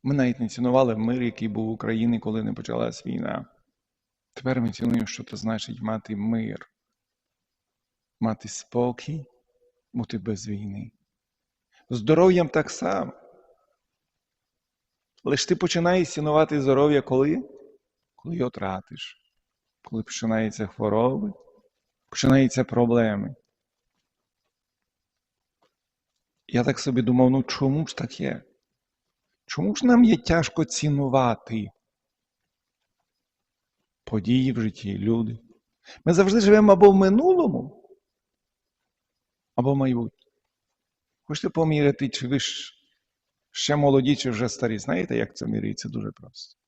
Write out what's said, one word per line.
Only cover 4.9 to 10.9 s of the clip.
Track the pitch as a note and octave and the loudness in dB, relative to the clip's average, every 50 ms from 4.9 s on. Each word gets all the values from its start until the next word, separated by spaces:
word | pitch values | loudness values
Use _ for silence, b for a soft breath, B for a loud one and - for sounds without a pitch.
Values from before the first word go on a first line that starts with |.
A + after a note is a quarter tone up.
| A#2 A#2 A2 | -2 -2 -4
що | - - - - | -6 -10 -14 -14
це | - - | -14 -14
значить | G2+ G#2 A2 A2+ G#2+ - - A2 - | -8 -6 -6 -6 -6 -8 -12 -12 -10
мати | - A2 A2 G#2+ - - G#2+ | -6 -6 -6 -6 -8 -10 -8
мир, | G2+ G#2 A2+ A#2 A2+ A2 G#2+ G#2 - - _ _ _ _ _ _ _ _ _ _ _ _ _ _ _ _ _ _ _ _ _ _ _ _ _ _ _ _ _ _ _ | -6 -4 -4 -2 -4 -4 -6 -10 -12 -16 _ _ _ _ _ _ _ _ _ _ _ _ _ _ _ _ _ _ _ _ _ _ _ _ _ _ _ _ _ _ _
мати | A2+ A2+ A2 _ - G#2 | -4 -4 -4 _ -12 -16
спокій, | - - - _ - A#2+ B2 B2 A#2+ - - - D#3 D#3 C#3 _ _ _ _ _ _ _ _ _ _ _ _ _ | -16 -16 -16 _ -4 -2 -2 -2 -4 -8 -10 -10 -10 -10 -12 _ _ _ _ _ _ _ _ _ _ _ _ _
бути | - B2 A2 - - G#2+ | -8 -8 -8 -6 -8 -8
без | F2+ A2+ G#2+ F#2+ - G#2+ | -6 -6 -8 -8 -8 -10
війни. | G#2 G2 G#2+ G2 G2 G2+ - A2 | -10 -10 -10 -12 -12 -12 -14 -16